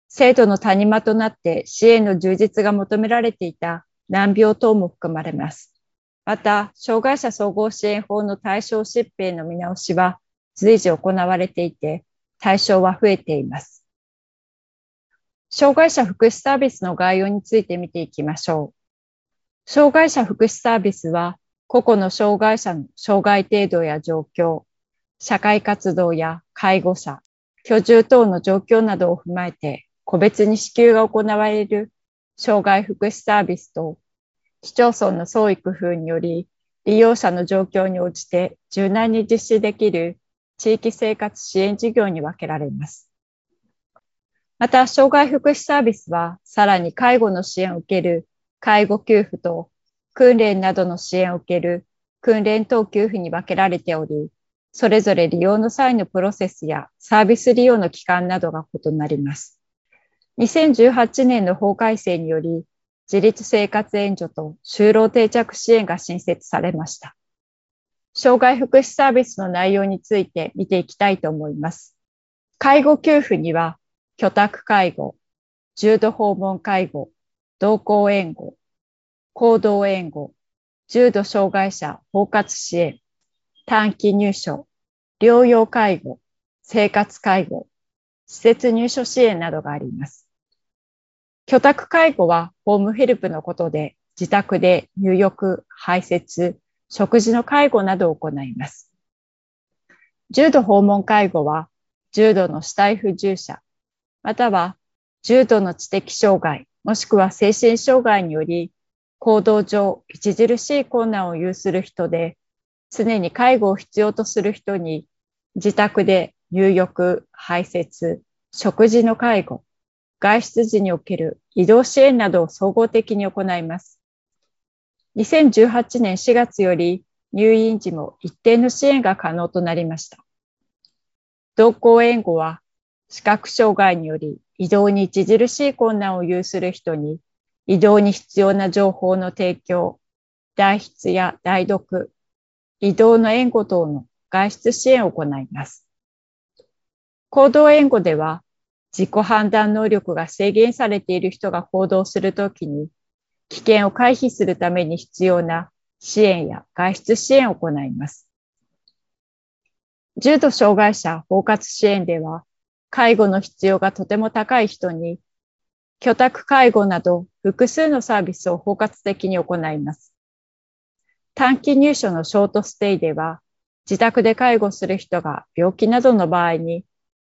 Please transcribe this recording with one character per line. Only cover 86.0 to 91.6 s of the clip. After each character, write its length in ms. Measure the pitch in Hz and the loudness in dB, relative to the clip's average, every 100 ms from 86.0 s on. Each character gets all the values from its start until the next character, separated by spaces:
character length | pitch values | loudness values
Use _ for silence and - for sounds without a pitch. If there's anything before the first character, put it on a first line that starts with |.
| - - _ _ _ _ | -6 -16 _ _ _ _
生 260 | _ 226 208 | _ -2 0
活 320 | - 208 - | 0 -4 -4
介 240 | 214 190 170 | -2 0 -2
護、 220 | - - _ _ _ _ _ _ | -8 -14 _ _ _ _ _ _
施 120 | - | 0
設 320 | 233 233 247 | 2 2 2
入 180 | 226 240 | 0 -2
所 160 | 269 240 | -4 -6
支 180 | - | 2
援 160 | 233 185 | 2 2
な 120 | 165 | -6
ど 100 | 156 | -8
が 100 | 147 | -8
あ 60 | 147 | -8
り 140 | 135 | -8
ま 160 | - 143 | -10 -12
す。 200 | - _ _ _ _ _ _ _ _ _ _ _ _ - | -14 _ _ _ _ _ _ _ _ _ _ _ _ -2
居 140 | |
宅 280 | 262 | 2